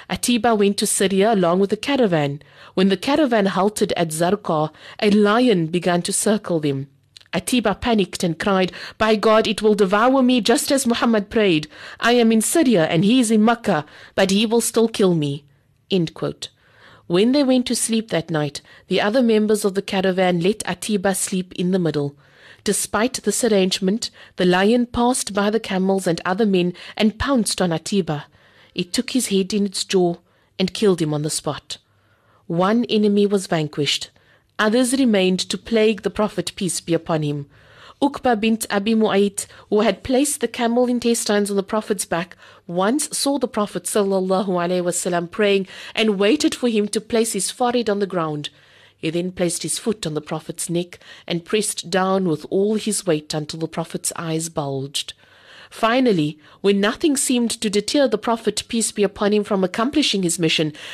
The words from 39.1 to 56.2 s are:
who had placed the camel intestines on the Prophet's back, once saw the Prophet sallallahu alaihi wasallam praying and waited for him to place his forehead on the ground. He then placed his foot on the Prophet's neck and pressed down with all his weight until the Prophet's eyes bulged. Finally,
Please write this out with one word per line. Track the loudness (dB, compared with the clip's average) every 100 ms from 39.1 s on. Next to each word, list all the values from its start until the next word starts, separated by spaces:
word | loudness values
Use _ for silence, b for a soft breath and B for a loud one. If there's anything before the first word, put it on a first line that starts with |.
| 2 2 -2 -12 B B
who | 2
had | 2 -2
placed | 0 0 0 -2
the | -4
camel | -2 0 2 0
intestines | 0 0 0 0 0 0
on | -2
the |
Prophet's | -2 -4 -2 -6
back, | -4 -6 -6 -14 B B -8
once | -2 0 0 -4 -4
saw | -2 -2
the | -2
Prophet | -2 -4 -6 -4
sallallahu | -2 0 0 0 0 0
alaihi | -2 0 0
wasallam | -2 -2 -2 -2 -4
praying | 0 2 2 -2 B B -2
and | 0 2
waited | 2 2 0
for | 0 0
him | 0 -2
to | -4
place | -2 -2 -2
his | -4 -6
forehead | -2 0 0 -2
on | -2
the | -2
ground. | -2 -4 -6 -8 b b b b b
He | -4
then | -4 -4
placed | -2 -4 -2
his | -6 -4
foot | -4 -4 -6
on |
the | -6
Prophet's | -6 -8 -8 -10 -4
neck | -4 -4 -12 B B -6
and | -6 -2
pressed | -2 -2 -6 -4
down | -2 2 0 0
with | -2 -2
all | -2 0 0
his | -2 -4 -2
weight | -2 -2
until | -8 -8 -8
the | -6
Prophet's | -6 -8 -8 -8 -6
eyes | -4 -4 -4
bulged. | -6 -4 -6 -6 -8 -10 B B B B B B
Finally, | -2 0 2 2 2